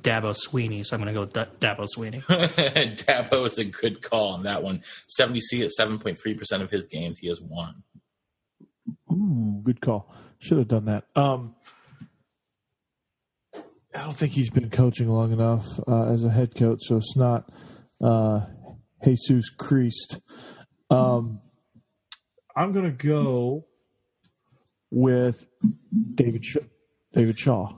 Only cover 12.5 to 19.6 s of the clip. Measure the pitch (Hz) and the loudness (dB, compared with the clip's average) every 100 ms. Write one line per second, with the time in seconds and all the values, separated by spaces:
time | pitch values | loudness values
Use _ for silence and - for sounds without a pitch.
12.5 | _ _ _ _ _ _ _ _ _ _ | _ _ _ _ _ _ _ _ _ _
13.5 | - - _ _ - 147 143 147 135 117 | -20 -20 _ _ -12 -10 -4 -2 0 0
14.5 | 135 113 - 123 - 117 113 113 113 113 | 0 2 4 2 2 0 2 2 2 2
15.5 | 117 - - - 117 117 117 117 110 120 | 0 -2 -6 0 2 2 2 2 2 2
16.5 | - 117 113 - 113 107 131 123 117 - | 2 2 2 0 0 0 2 2 2 -4
17.5 | - - - _ - 117 113 110 104 104 | -20 -20 -20 _ -2 2 4 2 0 -4
18.5 | - - - _ _ 135 123 - 127 110 | -12 -20 -20 _ _ 2 4 4 2 2
19.5 | - | -6